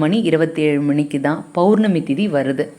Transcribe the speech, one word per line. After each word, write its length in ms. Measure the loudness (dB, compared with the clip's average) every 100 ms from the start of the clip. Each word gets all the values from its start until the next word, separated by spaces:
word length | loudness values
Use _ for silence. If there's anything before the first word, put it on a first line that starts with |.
மணி 160 | 0 0 2
இருபத்தேழு 540 | 2 0 0 0 0 0
மணிக்கு 280 | 0 0 -2 -2
தான் 140 | -4 -4 0
பௌர்ணமி 440 | 2 4 2 0 -2
திதி 180 | -2 0 0
வருது. 300 | -2 -2 -4